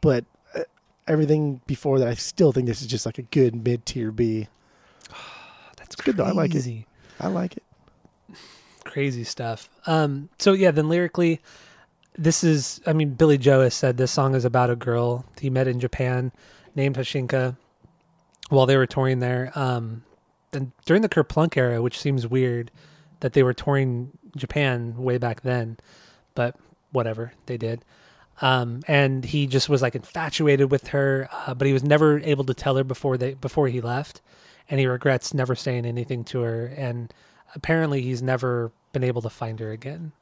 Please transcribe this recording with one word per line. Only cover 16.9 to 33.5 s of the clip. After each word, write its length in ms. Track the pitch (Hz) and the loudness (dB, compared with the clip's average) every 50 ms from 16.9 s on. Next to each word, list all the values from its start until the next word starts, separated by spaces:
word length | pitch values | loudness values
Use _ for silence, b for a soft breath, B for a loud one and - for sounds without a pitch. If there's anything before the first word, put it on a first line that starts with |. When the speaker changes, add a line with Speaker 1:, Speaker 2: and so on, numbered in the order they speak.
| 135 | 0
Speaker 2:
Hashinka. 600 | 127 131 - - 143 127 120 - 131 127 127 127 - _ _ _ _ _ - _ _ _ _ _ _ _ _ _ - - - | -2 -6 -4 -4 -4 -4 0 0 0 0 0 -4 -6 _ _ _ _ _ -20 _ _ _ _ _ _ _ _ _ -20 -6 2
While 160 | - 135 131 | 4 4 6
they 100 | 127 135 | 6 6
were 100 | 135 131 | 4 4
touring 340 | 127 - - 131 131 131 127 | 2 0 0 0 0 0 0
there. 300 | 123 123 123 123 127 127 - | 0 -2 -2 -2 -4 -6 -4
Um, 500 | 156 139 131 127 120 117 113 113 113 117 _ _ _ _ _ _ _ _ _ - | -4 -2 -2 -2 -4 -4 -8 -10 -12 -14 _ _ _ _ _ _ _ _ _ -8
and 200 | 143 135 127 - _ _ | -8 -8 -8 -10 _ _
during 180 | - 165 196 226 | 2 2 2 4
the 60 | 214 | 2
Kerplunk 480 | - - 147 - - - 156 165 - | 2 0 0 0 2 0 0 2 2
era, 260 | 147 127 123 120 117 117 | 2 0 2 2 0 -2
which 160 | 123 - - | -2 -4 -2
seems 280 | - 143 139 131 117 | -2 -2 0 0 -2
weird 440 | 117 120 131 127 127 120 120 117 117 _ b b b b b b b b _ | 0 0 0 2 2 0 -4 -6 -10 _ b b b b b b b b _
that 120 | - 131 - | -6 0 4
they 100 | 143 135 | 4 4
were 120 | 127 123 | 4 2
touring 640 | - - - 143 139 135 131 123 120 123 135 - - _ - _ | -2 -2 0 0 2 2 0 -2 -4 -6 -10 -14 -20 _ -18 _
Japan 600 | 143 127 - - 151 147 135 127 120 117 117 117 | -12 -10 -6 -2 0 0 0 0 -2 -4 -6 -8
way 220 | 120 127 127 123 123 | -4 -2 0 0 0
back 220 | 123 120 113 - _ | -2 -4 -6 -4 _
then, 340 | 127 123 123 117 113 117 - b b b b b b b b b b _ | -4 -2 -2 -4 -6 -8 -14 b b b b b b b b b b _
but 220 | - 120 120 123 _ _ _ _ _ _ _ - | -4 -4 -4 -4 _ _ _ _ _ _ _ -4
whatever, 400 | 131 117 113 110 110 117 120 - _ _ | -2 -2 -2 -4 -6 -8 -12 -12 _ _
they 100 | - 127 | -10 -10
did. 280 | 117 113 113 117 120 _ b b b b b b b b b b - | -6 -4 -6 -6 -6 _ b b b b b b b b b b 0
Um, 420 | - 131 131 127 123 120 117 123 147 - | 2 2 2 2 0 -2 -6 -8 -4 0
and 360 | 156 143 143 135 135 131 127 | 2 2 4 2 0 -2 -6
he 220 | 113 - 151 143 | -4 -2 -2 -2
just 220 | 139 127 135 - - | 0 0 0 0 2
was, 120 | 147 135 127 | 0 2 2
like, 120 | 127 - | 0 -2
infatuated 760 | 131 - - - 170 160 151 - - 165 151 143 135 139 135 | -4 -12 -8 -8 -8 -8 -6 -4 0 2 4 4 4 4 2
with 180 | 139 135 - - | 2 -2 -2 -2
her, 400 | - 143 139 135 135 135 135 - - | -2 0 0 0 0 -2 -4 -6 -10
uh, 220 | - - - 131 | -10 -8 -8 -4
but 120 | 123 139 | 0 0
he 60 | 139 139 | 2 2
was 120 | 131 127 | 2 4
never 340 | 123 143 151 156 156 147 147 | 4 4 6 6 6 4 4
able 240 | 143 156 147 135 139 | 2 0 0 0 0
to 100 | 131 127 | -2 -4
tell 220 | - - 143 135 | -2 0 0 0
her 80 | 135 135 | 0 0
before 320 | 131 127 - - 143 131 | -2 -4 -4 -2 -2 -2
they, 180 | 127 123 131 135 | 0 -2 -4 -6
before 340 | 135 127 135 | -6 -10 -6